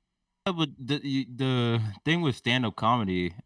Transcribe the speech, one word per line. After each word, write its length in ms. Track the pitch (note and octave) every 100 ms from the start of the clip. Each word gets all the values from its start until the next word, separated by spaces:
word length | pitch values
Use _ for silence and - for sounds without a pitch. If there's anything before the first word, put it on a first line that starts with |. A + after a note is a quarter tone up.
| _ _ _ _ -
Yeah, 60 |
but 180 | E3+ D#3 -
the, 220 | B2 C#3+ C#3+
you, 180 | C3+ B2
the 460 | B2 C3+ B2+ A#2+ A#2 A2 G2
thing 180 | - E3+
with 140 | D#3+ A#2
stand-up 400 | - B2+ A#2 -
comedy, 580 | A2 B2 G2+ F2+ F2+ F2+